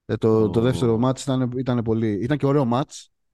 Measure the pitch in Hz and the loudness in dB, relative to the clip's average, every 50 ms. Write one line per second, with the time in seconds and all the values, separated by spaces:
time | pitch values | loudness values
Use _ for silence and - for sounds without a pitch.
0 | _ - 113 110 - 113 110 110 110 104 87 117 113 127 123 - 131 117 113 110 | _ -6 -6 0 2 2 4 4 2 2 2 2 2 2 0 0 0 0 2 2
1 | 123 131 131 - - 139 131 127 127 120 123 131 127 127 123 123 110 117 110 113 | 0 0 -2 -2 -4 -4 -2 -2 -2 -2 -4 -4 -4 -2 -2 -2 0 0 -2 0
2 | 113 110 104 92 104 123 151 131 131 139 143 151 135 117 120 127 156 - - - | 0 -2 -2 -2 -2 -2 -2 0 0 0 2 2 2 2 0 0 -2 -4 -8 -20
3 | - _ _ _ _ _ | -20 _ _ _ _ _